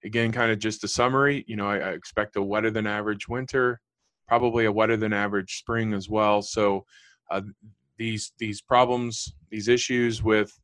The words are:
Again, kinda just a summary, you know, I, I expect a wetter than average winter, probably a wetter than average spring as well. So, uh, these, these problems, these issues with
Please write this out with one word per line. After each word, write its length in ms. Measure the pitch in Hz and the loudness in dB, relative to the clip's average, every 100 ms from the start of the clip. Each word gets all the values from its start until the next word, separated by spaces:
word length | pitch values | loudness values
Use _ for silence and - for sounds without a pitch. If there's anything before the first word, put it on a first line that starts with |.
Again, 280 | 104 113 117 | -2 0 0
kinda 240 | 117 117 110 | 2 2 2
just 260 | 110 107 | -2 -4
a 60 | 104 | -6
summary, 560 | - 123 131 143 143 - | 0 2 4 2 0 -6
you 80 | |
know, 140 | 110 101 | -4 -2
I, 80 | 101 | -2
I 140 | 92 | -4
expect 440 | 82 - - 104 | -6 -6 -4 -4
a 80 | - | -2
wetter 300 | 101 104 110 | -2 0 0
than 160 | 110 107 | -2 -2
average 400 | 104 104 104 - | -4 -4 -6 -6
winter, 520 | 120 131 135 123 120 _ _ _ _ _ | -8 -4 -2 -2 -2 _ _ _ _ _
probably 380 | 120 123 117 | 2 2 2
a 80 | 113 | 2
wetter 240 | 104 110 113 | 2 2 2
than 160 | 107 | 0
average 460 | 104 104 101 95 - | 0 0 -2 -4 -10
spring 340 | - 113 110 | -6 -4 -2
as 140 | 104 92 | -4 -2
well. 340 | 107 107 104 | 2 4 2
So, 420 | 101 - 104 98 - - _ _ _ | 0 0 2 0 -6 -20 _ _ _
uh, 120 | 95 104 - 107 _ _ _ | -6 -6 -16 -20 _ _ _
these, 340 | 113 110 - _ | -6 -4 -8 _
these 220 | 110 104 | -8 -8
problems, 720 | _ 123 123 123 120 113 - - _ | _ 4 4 2 -2 -6 -10 -14 _
these 180 | 110 104 | -8 2
issues 560 | 120 - 123 120 110 | 2 4 0 0 0
with 280 | 110 107 104 - | 2 2 2 -6